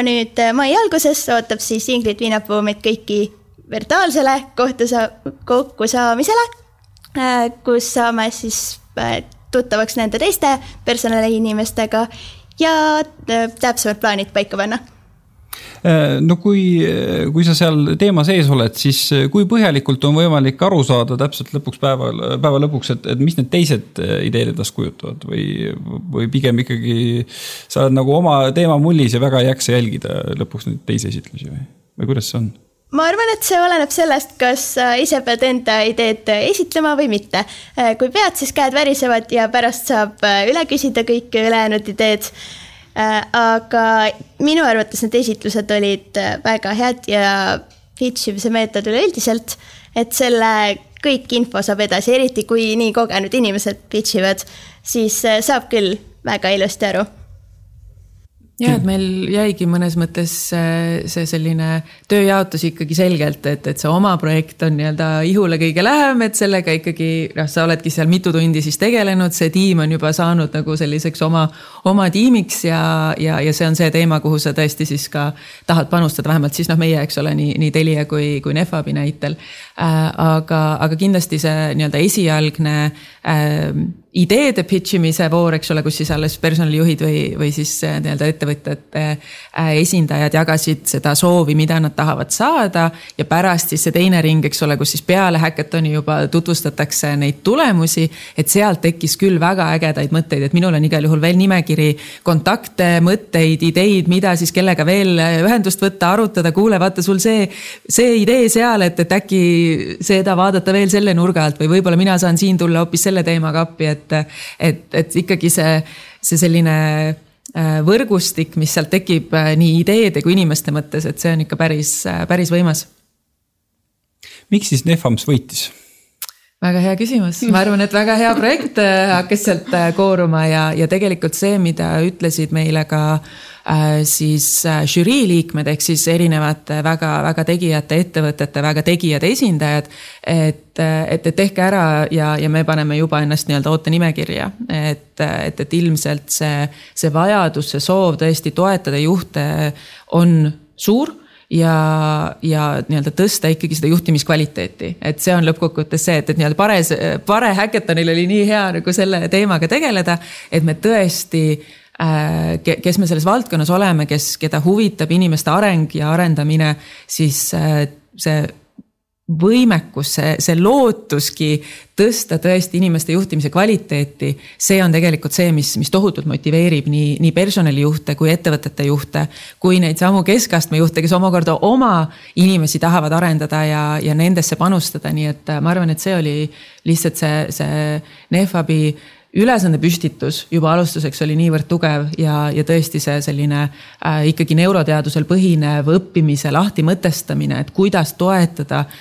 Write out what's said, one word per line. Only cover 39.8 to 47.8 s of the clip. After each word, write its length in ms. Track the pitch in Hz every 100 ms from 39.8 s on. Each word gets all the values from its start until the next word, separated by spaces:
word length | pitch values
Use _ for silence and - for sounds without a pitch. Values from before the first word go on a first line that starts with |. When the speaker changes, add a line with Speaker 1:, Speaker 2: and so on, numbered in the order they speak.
| -
Speaker 1:
saab, 240 | 233 208 -
äh, 220 | 208 196 202
üle 160 | 320 330
küsida 340 | 285 277 233
kõik 300 | 226 233 240 220
ülejäänud 480 | 226 226 220 214 214
ideed. 400 | 202 220 214 - - - - - - -
Äh, 300 | - 220 214 -
aga 500 | 240 226 226 226 233 226 220 214 - - - 285
minu 160 | 320
arvates 400 | 285 220 220 -
need 140 | 220 240
esitlused 540 | 240 - 208 214 208
olid, 380 | 208 202 196 -
äh, 220 | 208 196 -
väga 300 | 226 220 196 208
head 300 | 247 247 -
ja 140 | 208 196 196 190 190 - _